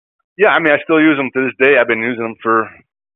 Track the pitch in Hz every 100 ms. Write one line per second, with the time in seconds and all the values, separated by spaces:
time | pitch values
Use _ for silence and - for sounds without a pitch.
0 | _ _ _ - 190 147 160 143 - 160
1 | 156 143 131 131 131 113 131 135 120 113
2 | 117 117 113 110 113 113 104 - _ _
3 | _